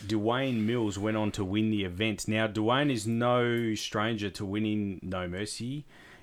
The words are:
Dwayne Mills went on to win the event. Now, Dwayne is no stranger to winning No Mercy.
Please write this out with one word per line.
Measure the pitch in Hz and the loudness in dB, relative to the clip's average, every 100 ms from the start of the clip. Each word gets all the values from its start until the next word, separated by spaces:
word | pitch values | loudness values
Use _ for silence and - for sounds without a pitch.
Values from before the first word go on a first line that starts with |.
| 98 | -2
Dwayne | 110 107 123 135 117 107 | 0 2 0 0 0 2
Mills | 120 107 98 | 2 0 0
went | 107 110 | 0 0
on | 107 | 0
to | 104 95 | -2 0
win | 104 110 | 2 2
the | 107 95 | 2 0
event. | 87 110 101 - | 0 -2 -2 0
Now, | 110 110 | 0 0
Dwayne | 104 107 131 147 | 2 2 4 2
is | 120 104 | 0 0
no | 117 120 123 120 117 113 104 | 0 2 4 4 2 0 -2
stranger | - 110 107 110 101 | -2 -2 0 0 -2
to | - 101 | -4 -4
winning | 104 107 107 101 90 | 0 0 0 -2 -4
No | 92 92 87 | -6 -4 -4
Mercy. | 90 104 - 117 147 - - - - | -4 -4 -6 -6 -6 -10 -18 -20 -20